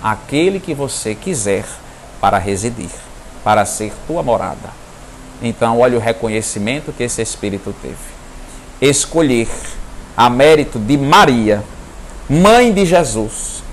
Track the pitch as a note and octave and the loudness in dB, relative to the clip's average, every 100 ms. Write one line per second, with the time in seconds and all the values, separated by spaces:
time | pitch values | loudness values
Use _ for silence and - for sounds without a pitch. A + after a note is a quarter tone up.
0 | A2 G#2+ - C#3 F3 G3 F#3+ C#3 C#3 - | -2 -4 -4 0 0 0 -6 -6 -4 -6
1 | A2+ G#2+ - E3 G#2 G2 - - - - | -6 -6 -6 -4 0 -2 -2 -14 -18 -20
2 | - - G2 G2 F#2 G2 A2 A#2 - - | -20 -2 0 2 0 -4 -4 -6 -12 -14
3 | - - - - - G#2+ G2+ - G#2+ - | -18 -20 -20 -8 0 2 2 -2 -8 -10
4 | - E3 D3 A2 F#2 D2 - - - - | -8 -4 0 -2 -2 -8 -14 -18 -20 -20
5 | - - - - A#2 A2 A#2 A#2 B2 B2 | -20 -20 -20 -8 -6 -2 0 4 4 2
6 | A2+ A#2 A#2 A2 A2 - G#2 C#3 D3+ D3 | 0 -2 -2 -4 -4 -6 -4 -6 -8 -6
7 | A#2+ - A2+ - G#2 G2 G2+ G2 C2 - | -6 -4 -6 -6 -6 -6 -8 -12 -12 -14
8 | - - - - - - - - C3+ C#3 | -16 -18 -20 -18 -18 -18 -20 0 2 2
9 | - D#3+ D#3 A#2+ A2+ - - - - - | 0 0 2 2 0 -4 -8 -12 -12 -14
10 | - - A#2+ B2 C#3+ D#3 C#3+ B2+ G#2+ C#3+ | -14 2 2 6 6 6 4 -4 0 2
11 | C#3 F3+ G#3 A#2+ G#2+ G#2 G#2 - - - | 4 6 6 4 2 0 -2 -14 -18 -18
12 | - - - C#3+ F#3+ A#3 B3 G3+ F#3+ F3 | -16 -16 -2 4 6 8 6 4 4 4
13 | D3+ A2 A2 - - - - | 2 -2 -4 -6 -10 -10 -14